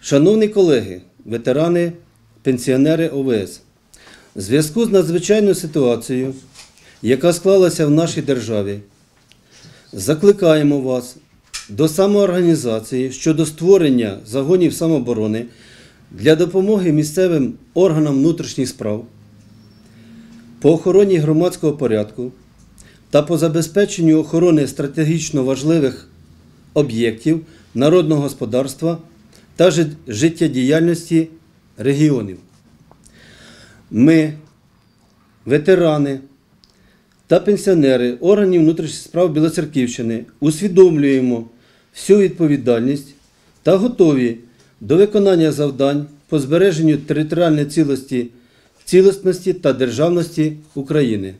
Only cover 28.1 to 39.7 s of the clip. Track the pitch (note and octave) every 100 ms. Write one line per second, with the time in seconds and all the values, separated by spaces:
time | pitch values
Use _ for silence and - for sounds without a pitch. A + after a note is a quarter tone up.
28.1 | D#3 C#3+ - A#2 B2 C3+ C#3 D#3+ E3 -
29.1 | _ _ - _ - F3 D#3 D#3 - -
30.1 | G#2+ D#3+ E3 D#3+ B2+ B2+ D#3 E3+ E3 -
31.1 | E3 D#3+ - _ _ _ - B2+ C#3 D3+
32.1 | C3+ G#2 F2+ _ _ _ _ _ _ _
33.1 | _ - - - - - _ _ G#2+ C3+
34.1 | D#3+ D#3 D3+ - _ _ _ _ _ _
35.1 | _ _ _ - C#3 D#3 F#3 E3+ D3+ C#3+
36.1 | C3+ - _ _ _ _ _ _ _ _
37.1 | _ _ E3+ - G3+ - F3 C#3 B2+ A#2+
38.1 | B2 E3+ G3+ G3 F3+ D#3 E3 D#3+ - -
39.1 | E3 F3+ D3+ D#3+ D#3+ D3+